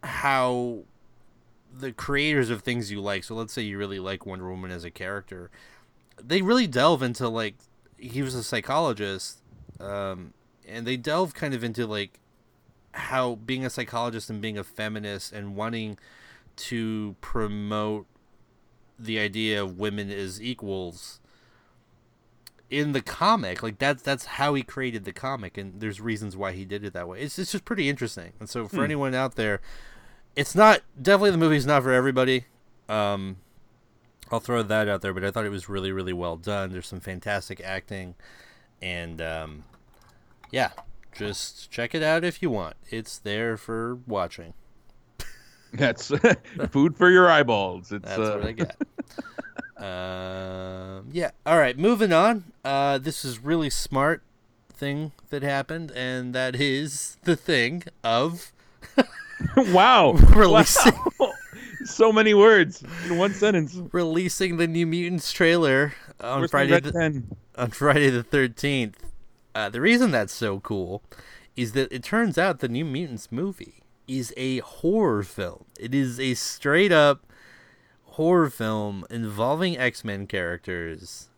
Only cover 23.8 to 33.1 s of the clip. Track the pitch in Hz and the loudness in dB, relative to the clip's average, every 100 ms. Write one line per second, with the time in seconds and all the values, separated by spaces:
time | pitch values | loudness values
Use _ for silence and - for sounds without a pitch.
23.8 | 135 139 - 139 - - 143 143 127 - | -4 -2 -4 -6 -6 -4 -2 -2 -6 -8
24.8 | 127 113 95 - 131 135 95 - 98 92 | -6 -6 -12 -10 -10 -8 -10 -12 -14 -8
25.8 | 110 98 110 107 107 95 98 90 98 101 | -8 -6 -6 -6 -6 -6 -8 -8 -10 -8
26.8 | 101 90 87 92 143 - 185 202 - 196 | -8 -10 -10 -10 -10 -8 -8 -8 -6 -4
27.8 | 139 143 117 - 87 - 110 - 107 - | -2 -2 -6 -8 -16 -16 -12 -10 -6 -4
28.8 | 143 151 139 127 131 - 107 101 - - | -2 -2 -2 -2 -4 -2 -2 -2 -6 -16
29.8 | - - - - _ - 143 175 214 208 | -18 -20 -20 -20 _ -6 -2 6 6 6
30.8 | - - 131 196 202 175 160 151 131 147 | 0 -4 2 4 4 4 4 2 4 2
31.8 | 131 127 131 131 127 127 120 _ _ _ | 4 2 2 2 2 0 -2 _ _ _
32.8 | - 107 101 | -6 -2 -2